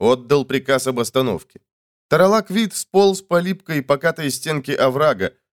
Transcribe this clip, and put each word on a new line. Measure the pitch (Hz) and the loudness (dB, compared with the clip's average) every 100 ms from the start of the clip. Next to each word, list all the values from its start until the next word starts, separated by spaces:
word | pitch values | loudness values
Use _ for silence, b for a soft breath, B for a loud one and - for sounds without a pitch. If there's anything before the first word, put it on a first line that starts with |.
отдал | 104 127 120 143 123 | 0 0 2 0 0
приказ | 135 135 135 131 | -4 0 -2 -2
об | 127 | -4
остановке. | 113 131 131 87 - - - _ _ _ _ | -2 -2 -2 -4 -8 -20 -20 _ _ _ _
Таралак | 156 185 220 208 | 2 4 2 0
Вид | 190 220 - | -2 -2 -4
сполз | - 190 202 190 | -2 2 2 2
по | - 175 | -2 -2
липкой | 180 190 - 156 | 0 -4 -4 -4
покатой | 131 143 165 165 147 | 0 0 0 -2 -4
стенке | 131 160 151 131 143 | -4 -4 -4 -4 0
оврага, | 131 131 151 113 92 - _ | 0 2 2 2 -2 -6 _